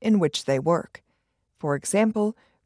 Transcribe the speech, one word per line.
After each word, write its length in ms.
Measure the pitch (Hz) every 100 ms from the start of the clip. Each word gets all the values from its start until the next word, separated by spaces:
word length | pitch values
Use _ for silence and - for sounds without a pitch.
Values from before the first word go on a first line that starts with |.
in 180 | 220 214
which 280 | 156 - -
they 120 | 135
work. 440 | 151 170 - - _ _ _ _ _ _
For 160 | 151
example, 600 | 143 - 208 220 214 214 - _ _